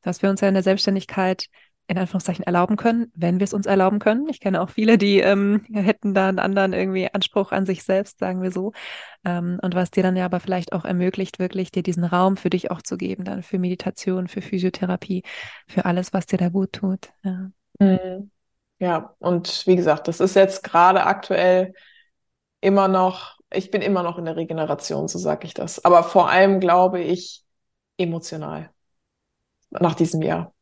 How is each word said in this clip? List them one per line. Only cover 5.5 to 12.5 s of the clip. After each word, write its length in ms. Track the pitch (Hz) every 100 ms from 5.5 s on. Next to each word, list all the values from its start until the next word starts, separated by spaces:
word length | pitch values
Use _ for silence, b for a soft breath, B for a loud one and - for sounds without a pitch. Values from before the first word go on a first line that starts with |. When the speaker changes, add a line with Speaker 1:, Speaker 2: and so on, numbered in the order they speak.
| 208 -
Speaker 1:
hätten 420 | 214 190 - 202
da 140 | 196 190
einen 100 | 190
anderen 340 | 196 196 190
irgendwie 400 | 180 190 190 185
Anspruch 400 | 202 190 - 196
an 140 | 190 190
sich 180 | 180
selbst, 340 | - 190 208 -
sagen 220 | 185 185
wir 80 | 185
so. 220 | 185 196 B B B B B
Ähm, 340 | 180 175 175 180
und 140 | 185
was 160 | 180 180
dir 120 | -
dann 140 | 185 185
ja 80 |
aber 160 | 180 180
vielleicht 320 | - 185 175
auch 120 | 170
ermöglicht, 540 | - 180 180 190 185 -
wirklich 340 | 185 190 185
dir 100 | 190
diesen 220 | 175 170
Raum 320 | 175 180 185 190
für 120 | 180